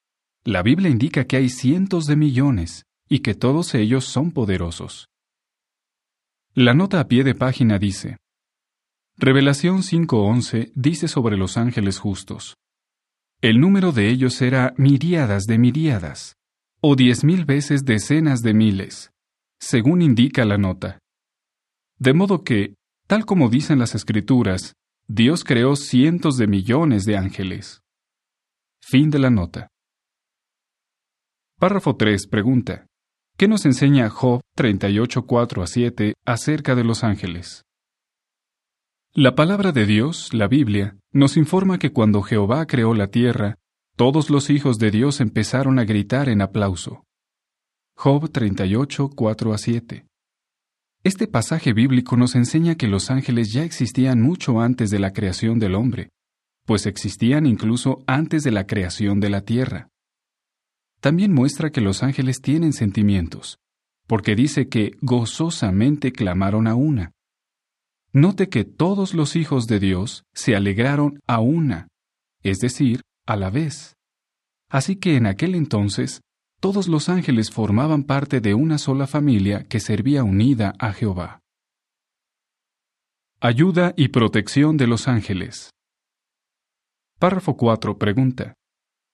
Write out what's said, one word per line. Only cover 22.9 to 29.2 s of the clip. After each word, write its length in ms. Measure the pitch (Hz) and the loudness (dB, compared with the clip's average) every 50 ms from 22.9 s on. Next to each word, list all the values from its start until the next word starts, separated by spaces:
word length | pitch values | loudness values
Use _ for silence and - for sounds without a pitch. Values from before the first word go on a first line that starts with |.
| _ _ _ | _ _ _
tal 200 | _ 196 220 214 | _ -2 -2 0
como 240 | - 208 180 139 113 | 0 2 2 4 4
dicen 280 | 113 143 151 - 156 131 | 2 0 0 2 2 2
las 160 | 120 110 - | 2 0 -4
Escrituras, 800 | 107 - - 110 104 98 - 135 123 117 101 92 90 - - - _ _ _ _ _ _ - | -6 -4 -2 -4 -4 0 0 0 2 2 0 -2 -4 -6 -10 -18 _ _ _ _ _ _ -6
Dios 360 | 107 104 113 131 165 170 - | 0 2 2 2 2 0 -2
creó 320 | - 139 117 120 135 143 | 0 0 2 2 2 0
cientos 600 | 139 - - - 123 131 160 170 175 - 156 135 127 | 0 -2 0 2 4 4 4 2 0 0 -2 0 0
de 100 | 110 104 | 0 0
millones 560 | 101 98 92 110 113 147 170 156 117 101 92 | 0 0 0 0 0 2 2 2 2 2 0
de 140 | 107 104 98 | 0 -2 -2
ángeles. 640 | 92 95 - - 95 92 90 95 - - - _ _ _ _ _ _ _ _ _ _ _ _ _ _ _ _ _ _ _ _ _ _ | -2 -4 -6 -6 -8 -8 -8 -10 -14 -16 -20 _ _ _ _ _ _ _ _ _ _ _ _ _ _ _ _ _ _ _ _ _ _
Fin 280 | - - 131 151 156 | 0 2 4 4 4
de 80 | 143 | 2
la 100 | 143 | 2